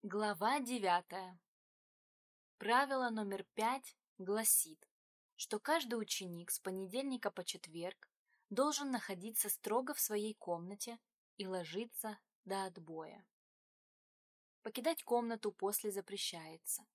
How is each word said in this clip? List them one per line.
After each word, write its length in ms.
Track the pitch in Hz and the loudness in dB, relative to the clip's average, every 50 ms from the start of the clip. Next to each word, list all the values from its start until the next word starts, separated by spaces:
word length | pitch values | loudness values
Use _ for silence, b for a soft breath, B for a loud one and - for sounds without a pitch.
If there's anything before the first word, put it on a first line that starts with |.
| - 208 | -4 0
Глава 520 | 185 208 214 208 208 160 190 220 262 294 | 0 2 2 2 2 4 4 6 6 6
девятая. 760 | 262 233 254 240 196 185 175 175 180 _ - 190 190 185 180 170 _ _ _ _ _ _ _ _ _ _ _ _ _ _ _ _ _ _ _ _ _ _ _ _ | 4 2 0 2 4 6 4 4 2 _ -6 -6 -6 -8 -12 -16 _ _ _ _ _ _ _ _ _ _ _ _ _ _ _ _ _ _ _ _ _ _ _ _
Правило 520 | - 208 233 254 277 269 269 262 254 240 | 0 4 6 6 6 4 2 0 2 0
номер 340 | 226 220 214 196 196 190 - _ _ | 0 0 -2 -2 -2 -4 -6 _ _
пять 420 | - 214 233 254 277 - - - _ _ _ _ _ | 0 0 2 0 0 -4 -12 -20 _ _ _ _ _
гласит, 720 | 190 180 202 214 220 214 - - - 330 - _ - _ _ _ _ _ _ _ _ _ _ | -2 0 0 2 6 6 6 6 6 2 -6 _ -20 _ _ _ _ _ _ _ _ _ _
что 240 | - - - - 214 | -10 -6 -2 -2 -2
каждый 380 | _ - 302 330 277 240 240 | _ 4 4 4 4 2 -2
ученик 560 | 233 214 208 - - 196 180 175 170 175 - - | -2 0 -2 -2 -4 -4 -6 -8 -8 -4 -4 -4
с 80 | - | -2
понедельника 720 | _ 196 185 190 190 185 190 254 269 277 262 240 - 202 - | _ -2 -4 -4 -4 -2 -2 -2 -2 0 -2 0 -2 -2 -2
по 100 | - 196 | -2 -6
четверг 640 | - - 185 - 170 160 170 170 180 190 _ - _ _ _ _ _ _ _ _ _ | -6 -6 -6 -8 -10 -8 -6 -6 -6 -6 _ -18 _ _ _ _ _ _ _ _ _
должен 440 | 208 220 269 294 294 - 285 277 262 | 0 2 2 4 2 0 0 0 0
находиться 560 | 233 - - 196 180 180 220 220 - - - | 0 0 -2 -6 -6 -6 -4 -2 -2 0 0
строго 460 | - - - - 208 240 262 254 294 | -2 -4 0 2 2 2 2 2 -2
в 60 | - | 0
своей 340 | - - 214 208 208 220 214 | 0 2 2 2 0 0 -4
комнате 640 | _ - - 175 165 170 180 202 208 - - 233 226 _ _ _ _ _ _ _ _ | _ -2 -2 -2 -2 -2 -6 -6 -6 -6 -8 -8 -12 _ _ _ _ _ _ _ _
и 100 | 202 185 | -4 -2
ложиться 720 | 190 185 175 156 160 190 233 233 - - - 220 208 - _ _ _ _ _ | 0 -2 -2 -2 -2 -4 -4 -4 -6 -6 -4 -4 -6 -6 _ _ _ _ _
до 220 | 190 190 196 190 | -2 -2 0 0
отбоя. 600 | 185 175 190 165 160 165 160 160 156 170 - - _ _ _ _ _ _ _ _ _ _ _ _ _ _ _ _ _ _ _ _ _ _ _ _ _ _ _ _ | -2 -4 -8 -12 -8 -8 -8 -8 -8 -12 -16 -20 _ _ _ _ _ _ _ _ _ _ _ _ _ _ _ _ _ _ _ _ _ _ _ _ _ _ _ _
Покидать 400 | 214 214 - 233 - 220 - - | -8 -8 -2 0 0 0 0 0
комнату 480 | - 240 240 240 233 233 226 220 214 | 2 2 2 4 2 -4 -2 -2 -4
после 400 | 190 _ - 196 214 - - 214 | -2 _ -2 0 0 0 0 0
запрещается. 960 | 196 196 190 - 196 196 - - - 170 160 156 160 160 _ - - - 226 _ | -2 -2 -6 -6 -4 -4 -4 -4 -4 -6 -10 -12 -14 -14 _ -6 -6 -6 -6 _